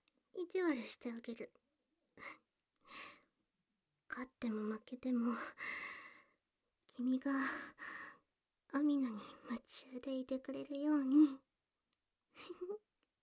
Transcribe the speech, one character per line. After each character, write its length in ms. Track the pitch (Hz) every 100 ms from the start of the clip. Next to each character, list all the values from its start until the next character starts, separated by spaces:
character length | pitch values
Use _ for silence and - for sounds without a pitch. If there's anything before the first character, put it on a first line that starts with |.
| _ _ _
意 120 | 370 339
地 120 | 370
悪 200 | 349 254 214
し 120 | -
て 120 | 240
あ 100 | 233
げ 140 | 233
る。 180 | 226 - _ _ _ _ _ _ - - - _ _ _ _ - - - - _ _ _ _ _ _ _ _ -
勝 180 | 247 254
っ 40 | -
て 80 | 233
も 240 | 214 214
負 80 | 220 -
け 100 | 254
て 160 | 254
も、 220 | 240 240 226 - - - - - - - - _ _ _ _ _ _ _ -
君 240 | 254 262
が 120 | 277 269 262 - - - - - - - _ _ _ _ -
ア 60 | 277
ミ 180 | 294 285
ナ 140 | 247
に 100 | 208 - - -
夢 80 | 233 -
中 320 | - 262 254
で 180 | 269 262
い 40 |
て 140 | 262 262
く 160 | 269
れ 100 | 269
る 160 | 277 277
よ 140 | 294
う 100 | 294
に。 340 | 262 294 294 269 _ _ _ _ _ _ _ _ _
<laughs> 460 | - - 339 359 427 _ _ _ _